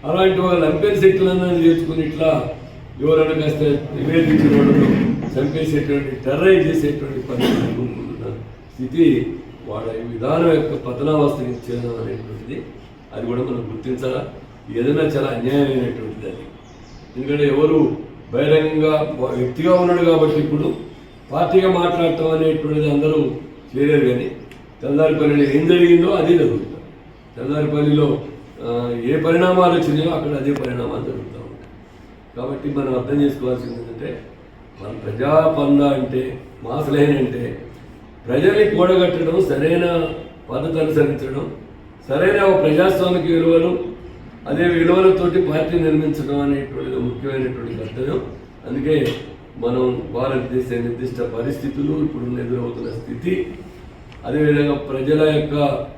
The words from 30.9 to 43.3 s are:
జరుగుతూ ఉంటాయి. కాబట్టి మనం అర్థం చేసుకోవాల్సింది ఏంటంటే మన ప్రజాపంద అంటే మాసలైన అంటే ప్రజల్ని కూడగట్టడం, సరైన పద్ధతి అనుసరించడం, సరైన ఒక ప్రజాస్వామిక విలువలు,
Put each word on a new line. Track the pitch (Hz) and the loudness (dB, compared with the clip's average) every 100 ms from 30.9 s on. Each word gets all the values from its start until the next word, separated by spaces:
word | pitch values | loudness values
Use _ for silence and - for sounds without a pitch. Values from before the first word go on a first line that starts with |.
| 110 | -6
జరుగుతూ | 110 - | -8 -10
ఉంటాయి. | - - - - - - - - - - - 120 | -12 -16 -18 -18 -20 -20 -20 -20 -20 -20 -18 -12
కాబట్టి | 135 135 143 | -10 -8 -6
మనం | 139 131 127 | -4 -2 -2
అర్థం | - 143 | 0 2
చేసుకోవాల్సింది | 143 - 127 123 120 | 2 0 -4 -4 -6
ఏంటంటే | 117 117 113 - - - - - - - - | -10 -12 -12 -12 -12 -16 -20 -20 -20 -20 -16
మన | 104 | -14
ప్రజాపంద | 110 107 107 139 156 160 147 143 143 | -10 -10 -4 2 4 4 2 2 4
అంటే | 143 135 123 127 127 127 - - | 4 0 -2 -4 -4 -10 -16 -16
మాసలైన | 135 151 139 143 147 139 | -8 -6 -2 2 4 2
అంటే | 123 120 120 - - - - - - - 113 | 0 -4 -8 -10 -16 -20 -20 -20 -20 -16 -4
ప్రజల్ని | 135 185 202 208 165 | 2 2 4 2 4
కూడగట్టడం, | 180 185 175 160 160 175 | 4 4 2 2 0 2
సరైన | 185 139 156 175 175 170 156 - - - - | 0 0 2 2 2 0 -2 -8 -14 -20 -10
పద్ధతి | 107 - 160 | -6 -4 -2
అనుసరించడం, | 151 151 139 - 131 135 160 - - - - - - | 0 2 2 0 -6 -8 -8 -12 -18 -20 -20 -20 -4
సరైన | 139 190 208 | 0 2 4
ఒక | 190 180 | 4 4
ప్రజాస్వామిక | 156 151 190 190 180 175 | 4 4 4 2 0 0
విలువలు, | 160 | 2